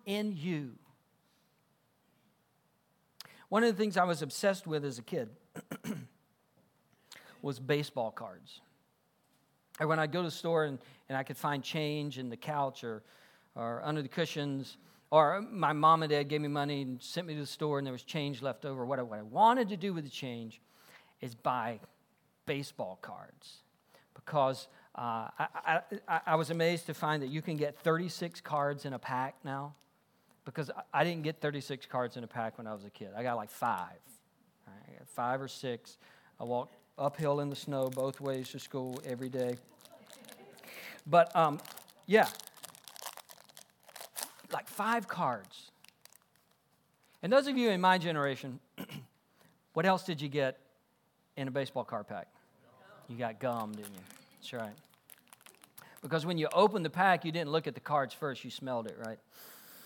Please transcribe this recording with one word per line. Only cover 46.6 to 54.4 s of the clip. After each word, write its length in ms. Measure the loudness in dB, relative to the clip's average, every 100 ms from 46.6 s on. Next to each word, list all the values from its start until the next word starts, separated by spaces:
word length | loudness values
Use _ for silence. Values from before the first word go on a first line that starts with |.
| _ _ _ _ _ _
And 80 | 4
those 160 | 6 6
of 120 | 4
you 100 | 4
in 120 | 6
my 160 | 6 6
generation, 600 | 4 2 2 0 -6 -10 -12 -14
<clears throat> 920 | -12 -14 -16 _ _ _ -20 _ _
what 100 | 2
else 200 | 4 4
did 180 | 2 -4
you 80 | -2
get 280 | 0 0 -2 _ _ _ _ _ _ _ -8
in 120 | -4
a 20 |
baseball 340 | -2 -2 -4
card 220 | -4 -6 -6
pack? 220 | -10 -12 _ _ _ -20 -20 -20 -20 -14
You 80 | -6
got 240 | -4 -2
gum, 320 | -2 -2 -4
didn't 220 | -6 -12
you? 60 | -14 -18 -20 -20 -20